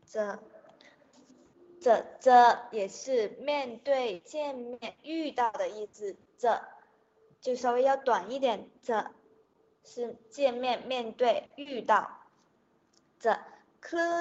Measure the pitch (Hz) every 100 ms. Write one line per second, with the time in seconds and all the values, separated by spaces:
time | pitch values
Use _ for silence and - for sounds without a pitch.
0 | _ 220 208 - - - - _ - _
1 | _ _ - - _ _ - - 247 220
2 | - - 262 247 240 - - 220 196 -
3 | 269 254 202 175 269 294 254 226 - 269
4 | 247 180 - 302 294 262 240 247 220 -
5 | 277 330 302 220 233 202 180 214 208 -
6 | 202 180 _ _ 240 190 - - _ _
7 | _ _ _ _ - 247 247 247 269 269
8 | 262 208 185 269 262 202 - _ - 220
9 | - - _ _ _ _ _ _ - -
10 | 233 - _ - 277 240 254 233 233 262
11 | 226 214 247 202 - - 285 254 - 208
12 | - - - _ _ _ _ _ _ _
13 | _ _ 233 - - - _ _ - 339
14 | 339 339